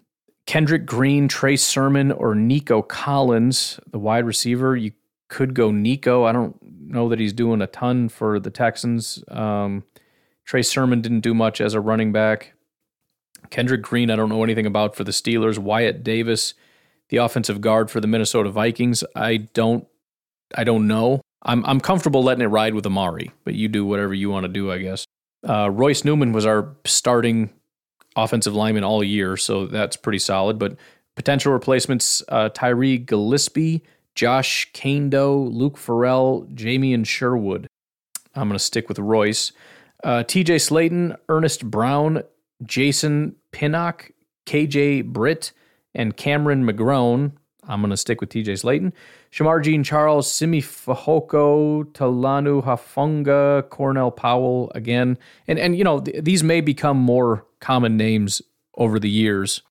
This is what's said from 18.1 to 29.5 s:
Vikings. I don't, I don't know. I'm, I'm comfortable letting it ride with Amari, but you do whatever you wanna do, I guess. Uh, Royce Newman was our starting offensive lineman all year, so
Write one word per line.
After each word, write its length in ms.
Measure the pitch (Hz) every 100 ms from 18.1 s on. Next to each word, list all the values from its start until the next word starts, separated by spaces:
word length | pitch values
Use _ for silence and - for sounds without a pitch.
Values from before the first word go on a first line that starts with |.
| 113 107 120 101
Vikings. 540 | 101 113 117 123 117 - -
I 220 | 113 113
don't, 500 | 110 - 113 117 - _ _ _ _ _ _ -
I 80 |
don't 240 | 117 113 107
know. 340 | 110 117 135 - _
I'm, 240 | - 120 113
I'm 140 | 135
comfortable 440 | - 190 165 139
letting 200 | 127 127
it 40 | 113
ride 260 | 107 110
with 120 | 107 101
Amari, 460 | 98 92 82 - -
but 100 | -
you 140 | 107 107
do 180 | 107 101
whatever 280 | 101 101
you 160 | 98 101
wanna 180 | 98 92
do, 240 | 92 98
I 60 | 92
guess. 280 | 95 95 - _ _ _ 202
Uh, 220 | 107 104
Royce 360 | 98 135 139 147
Newman 260 | 151 131
was 140 | 110 107
our 300 | 107 127 - -
starting 640 | - - 120 117 113 107 _ _ _ _ _ _ -
offensive 400 | 113 120 104 104
lineman 280 | 107 107
all 200 | 98 107
year, 320 | 101 104 95 95
so 320 | -